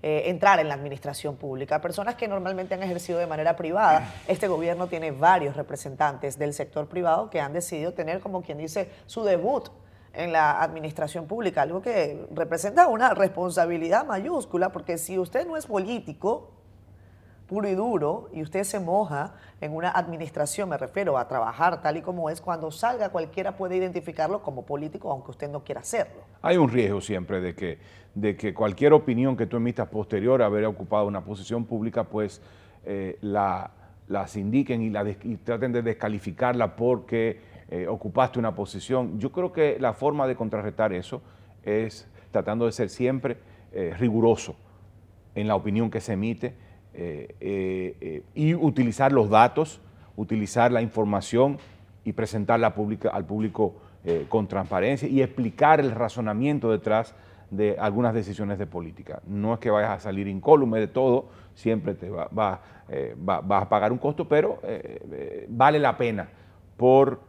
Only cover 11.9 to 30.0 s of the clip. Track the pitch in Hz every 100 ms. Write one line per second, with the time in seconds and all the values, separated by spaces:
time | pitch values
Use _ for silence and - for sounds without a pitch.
11.9 | 214 147 147 - 151 165 165 196 330 277
12.9 | 220 247 190 190 180 180 180 170 170 165
13.9 | 208 294 196 247 330 208 175 185 185 170
14.9 | 170 - 190 180 262 349 320 - 202 190
15.9 | 240 - - 208 - - - - - -
16.9 | - - - - - - 202 202 185 233
17.9 | 196 147 208 - 160 156 190 202 208 165
18.9 | 190 196 143 180 - - - 151 160 170
19.9 | - 170 165 156 - 147 - 190 143 131
20.9 | 190 190 135 120 131 113 - 170 160 151
21.9 | 160 185 180 156 165 - 165 160 151 233
22.9 | 247 196 180 156 190 190 196 185 185 185
23.9 | 180 160 156 156 202 151 131 - 143 156
24.9 | 208 190 135 135 - 147 143 - 139 -
25.9 | 233 - - - - - 175 135 123 104
26.9 | 101 - 95 90 98 90 85 90 76 -
27.9 | - - 101 104 95 107 87 107 90 147
28.9 | 151 151 117 135 120 104 117 117 117 104
29.9 | 107